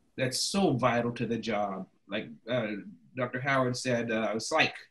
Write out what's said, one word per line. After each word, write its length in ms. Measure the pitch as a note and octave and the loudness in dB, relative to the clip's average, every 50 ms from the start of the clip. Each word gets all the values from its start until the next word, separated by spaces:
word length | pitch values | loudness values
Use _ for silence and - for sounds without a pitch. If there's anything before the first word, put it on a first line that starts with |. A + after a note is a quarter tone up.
| _ _ _ | _ _ _
that's 240 | B2+ C3 B2+ - - | -4 -2 -2 -2 -2
so 320 | - - - G3 F#3+ D#3+ C3 | -2 0 2 2 4 4 4
vital 400 | G#2+ B2+ A#2+ A#2 A#2+ A#2 A#2+ A#2+ | 4 4 4 4 2 0 0 -2
to 120 | - A#2 | -2 -2
the 120 | G#2 A#2 | -2 -2
job. 500 | A2 G#2 A2+ G#2 G#2 G#2 G2 F#2+ F#2 F#2+ - _ _ _ - | -2 -2 -2 0 0 0 -2 -4 -6 -10 -12 _ _ _ -6
Like, 180 | G2 A2 A2 A#2 A2+ - _ A2 | -6 -6 -6 -6 -12 -14 _ -4
uh, 200 | B2+ B2 A2 G#2 G#2 G2 F#2 G#2 F2+ - - - - | -2 -2 -2 -2 -4 -8 -10 -12 -16 -20 -20 -12 -4
Doctor 240 | B2 B2 A#2+ B2+ B2+ | -4 -4 -2 -2 -2
Howard 380 | C3+ C#3+ C#3 C3 B2+ B2+ B2 | 0 2 2 4 4 2 0
said, 340 | - - B2+ A#2+ A#2 A#2 A#2 | 0 0 0 2 2 2 0
uh, 260 | A2 A2+ A2 G2+ G#2+ | 0 0 0 0 -2
psych 380 | A2+ - - D#3 D#3 C3+ - - - - - | -2 -2 0 2 4 4 2 0 -6 -14 -20